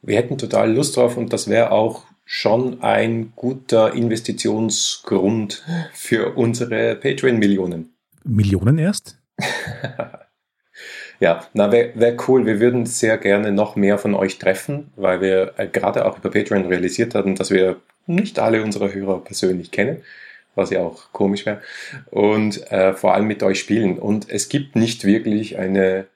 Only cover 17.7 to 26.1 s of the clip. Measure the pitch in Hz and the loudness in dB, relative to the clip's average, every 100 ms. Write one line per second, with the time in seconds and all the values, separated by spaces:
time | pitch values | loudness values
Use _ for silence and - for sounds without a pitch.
17.7 | 92 _ _ - 175 208 - 113 110 110 | 0 _ _ -4 -2 -2 0 0 2 0
18.7 | 101 101 98 98 92 - - 95 92 85 | -2 -4 -4 -4 -4 -6 -4 -2 -2 -6
19.7 | - 101 80 - - - - _ - 90 | -2 -2 -4 -12 -20 -20 -20 _ -4 -2
20.7 | 92 87 - - - 101 101 - 104 - | 0 -4 -8 -18 -2 0 0 -4 -8 -10
21.7 | - - 135 - - 104 107 107 101 - | -18 -16 -16 -8 0 2 4 0 -4 -4
22.7 | 101 95 95 98 92 104 104 101 95 - | 2 2 2 2 2 0 0 0 -2 0
23.7 | 104 104 85 - 107 104 104 - 143 139 | 0 2 0 -2 -2 -2 -6 -2 -4 -2
24.7 | - 113 117 98 107 110 104 110 - 95 | 0 0 0 2 2 2 -2 -2 -6 -2
25.7 | 98 95 92 95 | 2 2 2 -6